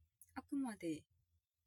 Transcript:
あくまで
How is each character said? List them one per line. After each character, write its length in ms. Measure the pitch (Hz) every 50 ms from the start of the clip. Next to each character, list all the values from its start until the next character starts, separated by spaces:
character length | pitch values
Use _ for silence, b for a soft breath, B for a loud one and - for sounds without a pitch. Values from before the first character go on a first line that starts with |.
| - _ _ _ - - _
あ 60 | - -
く 140 | - -
ま 200 | 277 269 247 208
で 260 | 190 - 170 156 151 - _ _ _ _ _ _ _ _ _ _ _ _